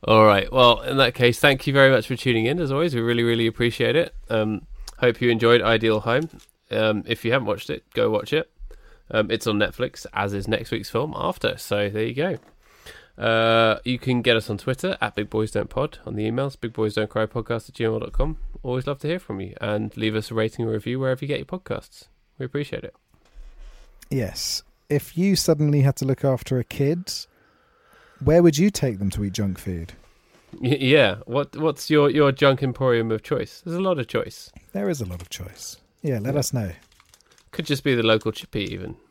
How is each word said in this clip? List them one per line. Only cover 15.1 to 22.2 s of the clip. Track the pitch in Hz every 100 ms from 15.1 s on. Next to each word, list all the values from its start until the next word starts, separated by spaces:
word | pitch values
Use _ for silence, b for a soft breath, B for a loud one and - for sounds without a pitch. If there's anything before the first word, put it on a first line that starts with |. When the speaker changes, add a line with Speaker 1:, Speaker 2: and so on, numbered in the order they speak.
| 101
Speaker 1:
Big | 104
Boys | 110 110
Don't | 107 -
Pod, | - 151 - -
on | 107
the | 107
emails, | 120 139 135
big | 120
boys | 113 110 104
don't | 107
cry | - 110
podcast | - 110 117 -
at | -
gmail | 113 110
dot | -
com. | - 135 156 - -
Always | 131 127 131
love | 139
to | 151
hear | 175
from | - 98
you, | 95 -
and | 107 104 107 -
leave | 110 107
us | 110
a |
rating | 113 110 - 113
or |
review | 110 110 127
wherever | 131 127
you | 139
get | 143
your | 135
podcasts. | 185 - - - - - _